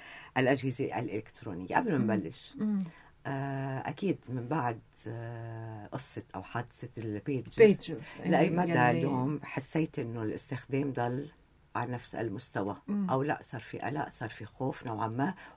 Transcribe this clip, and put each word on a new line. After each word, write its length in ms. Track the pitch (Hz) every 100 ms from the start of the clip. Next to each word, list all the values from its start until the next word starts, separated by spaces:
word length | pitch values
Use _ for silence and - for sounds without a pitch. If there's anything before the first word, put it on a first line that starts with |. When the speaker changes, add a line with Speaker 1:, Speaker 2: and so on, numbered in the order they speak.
| - - - -
Speaker 1:
الأجهزة 600 | 127 131 131 127 135 104
الإلكترونية. 760 | 120 101 - - 113 87 90 -
قبل 160 | 254
ما 60 | 147
Speaker 2:
مم. 140 | 117
Speaker 1:
نبلش، 420 | 107 80 - - 277
Speaker 2:
مم. 220 | 214 202 175 - - - -
Speaker 1:
آه، 640 | 139 139 135 135 135 -
أكيد 280 | - 196 143 -
من 180 | 123 120
بعد، 320 | 156 123 113 - - -
آه، 800 | 117 117 117 117 113 113 110 104
قصة 340 | - - - - 98
أو 60 |
حادثة 480 | 95 117 120 - 120 -
البيجر، 540 | 110 104 - 135 113 -
Speaker 2:
بيجر. 400 | 220 196 - 151 - - 175
Speaker 1:
لأي 180 | 156
Speaker 2:
إيه، 60 | 165
Speaker 1:
مدى 220 | 165 175
Speaker 2:
يلي 200 | 151 123
Speaker 1:
اليوم 480 | 120 - 131 131 147
حسيت 560 | - - 135 160 160 -
إنه 240 | 117 117
الاستخدام 720 | 107 76 - 131 - 135 139
ضل 360 | 123 120 127 147 - - _ - -
على 160 | 120
نفس 240 | 120 - -
المستوى؟ 600 | 113 101 - 120 98 101 -
Speaker 2:
مم. 220 | 202 196
Speaker 1:
أو 140 | 131
لا، 160 | 143 -
صار 200 | - 123
في 180 | - -
قلق، 300 | - 147 -
صار 200 | - 113
في 160 | - 104
خوف 400 | - 131 127 131
نوعًا 200 | 107 110
ما، 260 | 113 147 185 -